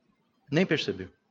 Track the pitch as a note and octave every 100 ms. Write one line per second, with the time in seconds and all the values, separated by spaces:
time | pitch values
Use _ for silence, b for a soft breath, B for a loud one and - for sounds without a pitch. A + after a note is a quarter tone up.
0 | _ _ _ _ _ C#3+ F#3+ D3+ - F#2
1 | F#2 - _